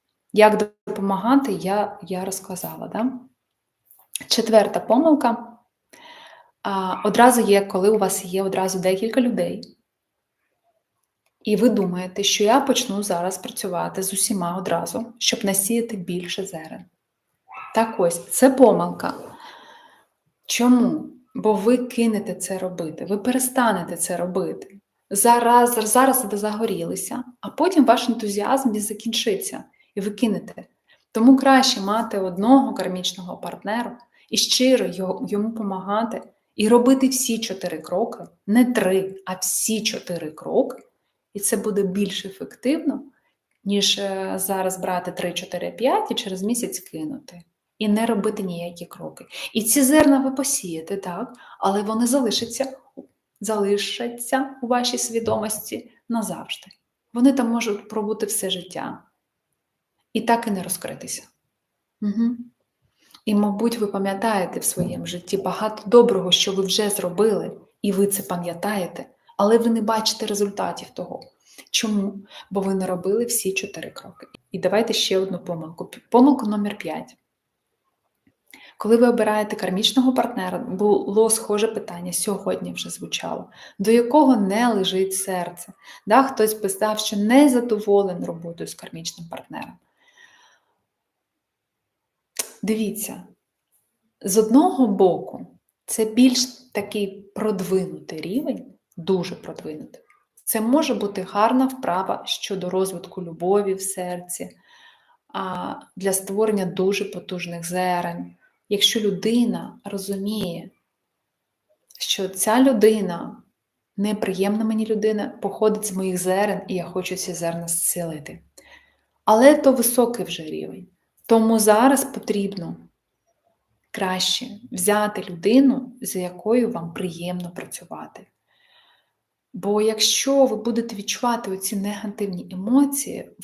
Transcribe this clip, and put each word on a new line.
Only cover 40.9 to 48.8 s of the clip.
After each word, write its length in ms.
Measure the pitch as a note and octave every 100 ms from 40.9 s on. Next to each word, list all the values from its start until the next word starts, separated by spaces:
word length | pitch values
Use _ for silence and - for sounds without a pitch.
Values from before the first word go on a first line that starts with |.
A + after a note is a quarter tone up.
| _ _ _ _
і 60 | G3+
це 160 | - G3
буде 260 | G#3+ G3
більш 420 | F#3 G3 F#3+ -
ефективно, 800 | F#3+ - - - B3 E4 D#4 A3 - _ _ _ _ _
ніж, 340 | G3 G3+ G3 G3+
е, 340 | G3 F#3+ F#3+ F#3+
зараз 440 | F#3+ F#3+ F#3 F#3
брати 320 | F#3 F3+ F3+
три, 200 | E3+ F3+
чотири, 380 | F3+ F#3 F3 F3
п'ять 400 | - B3 G4+ G#4+
і 40 |
через 280 | A3+ G3 F#3
місяць 380 | G3+ A#3 - -
кинути. 640 | - D#3+ D3+ - - F3 _ _ _ -
І 100 | G#3+
не 180 | G#3+ A3+
робити 360 | G#3 G#3+ G#3
ніякі 440 | F#3 E3+ F3 F3